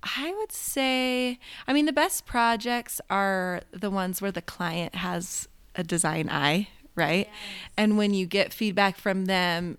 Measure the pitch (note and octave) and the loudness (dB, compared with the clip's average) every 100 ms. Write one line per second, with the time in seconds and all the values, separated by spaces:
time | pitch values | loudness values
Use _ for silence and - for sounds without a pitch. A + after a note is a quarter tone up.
0 | - B3 D4 G4 G#4+ - - - C4+ B3+ | -6 -6 -4 -6 -6 -6 -6 -2 0 2
1 | B3+ B3+ B3+ B3 - - - C#4 D4+ C#4 | 0 0 -2 -4 -12 -14 0 4 4 4
2 | D#4+ - - B3 A#3 A#3 A#3 A#3+ A#3 - | 2 0 -2 2 2 2 0 -4 -4 -10
3 | - G3 G3 F#3+ F#3 F3+ - F#3 G3+ G3 | -2 0 2 2 0 -4 -8 -6 -2 -2
4 | F#3 F3+ G3 F#3+ - - F3 E3 E3+ F3+ | -2 -2 -4 -4 -8 -6 -4 -2 -4 -4
5 | F3+ F3 F3 - - - - - E3+ E3+ | -4 -4 -4 -8 -10 -16 -14 -6 -2 2
6 | E3 D#3 D#3 D3+ C#3+ E3 G3+ - - - | 2 0 -2 2 2 2 0 -8 -12 -2
7 | D#3 E3+ G3+ - - - - - G#3+ G#3+ | 2 2 0 -8 -14 -14 -10 2 4 4
8 | G#3 G3 F3+ G3 - - G#3+ F#3+ G3 F#3 | 4 2 2 2 0 0 0 2 2 2
9 | G#3 F#3+ F#3 F#3+ F3+ E3+ F3 | -2 0 2 2 2 0 -2